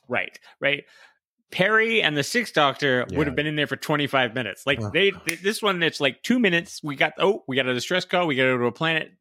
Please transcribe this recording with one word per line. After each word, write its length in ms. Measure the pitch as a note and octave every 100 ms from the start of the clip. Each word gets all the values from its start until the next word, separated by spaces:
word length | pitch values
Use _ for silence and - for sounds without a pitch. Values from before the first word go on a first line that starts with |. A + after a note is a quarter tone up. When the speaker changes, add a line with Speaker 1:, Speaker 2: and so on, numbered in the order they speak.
| -
Speaker 1:
right, 280 | A#2 - - - -
right? 240 | D3 C#3+ - _ - _ _ _ _
Perry 500 | - F#3+ A3 A3+ A3+
and 160 | D#3+ D3
the 60 |
Sixth 320 | C3+ - G#3 -
Doctor 460 | C#3+ B2+ C#3+ B2+ A#2+
would 20 | -
Speaker 2:
Yeah. 60 | D3
Speaker 1:
have 100 | C3
been 100 | D3+
in 100 | D3+
there 120 | C#3
for 80 | C#3+
twenty-five 580 | - D3 C#3+ C3+ B2
minutes. 320 | A#2+ A2 - C3
Like, 160 | C#3
Speaker 2:
Ugh. 100 | G#2
Speaker 1:
they, 200 | D#3 G3
th-, 300 | E3+ D#3 E3
this 180 | F#3 A3
one, 220 | G#3 F3+
it's 180 | E3 -
like 220 | C#3 B2
two 160 | - B3+
minutes. 420 | G#3 E3+ E3+ -
We 120 | D3+ C#3
got, 180 | D#3 -
oh, 240 | F3 A3 -
we 80 | B2+
got 120 | B2+
a 80 | B2
distress 300 | - F3+ -
call. 200 | F3+ F3
We 100 | C3
gotta 180 | C3
go 40 | B2+
to 80 | A#2+
a 60 |
planet. 400 | A#2 D#3+ D#3+ - _